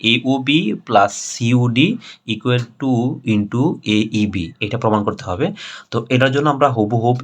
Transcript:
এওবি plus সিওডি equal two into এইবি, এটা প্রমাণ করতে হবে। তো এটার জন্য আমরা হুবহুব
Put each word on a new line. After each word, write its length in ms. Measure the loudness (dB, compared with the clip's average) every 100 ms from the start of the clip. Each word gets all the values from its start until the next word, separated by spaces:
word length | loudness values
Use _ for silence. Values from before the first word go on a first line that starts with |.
এওবি 720 | 2 2 2 -2 2 2 2 -4 0
plus 220 | 2 2
সিওডি 880 | 0 -10 -4 2 2 2 4 2 0 -8 -14 -8
equal 360 | -4 0 -2 -2 -6
two 400 | -2 0 0 -4 0
into 360 | 0 0 0 0 -2
এইবি, 680 | 0 0 0 -2 -2 -2 -6 -8
এটা 180 | -6 -2
প্রমাণ 260 | 0 0
করতে 200 | -2 -6
হবে। 280 | -8 -4 -4 -4 -14 -18 -8
তো 160 | -6 0
এটার 220 | 2 2
জন্য 180 | 2 0
আমরা 180 | 2 2
হুবহুব 480 | 2 0 0 0 -2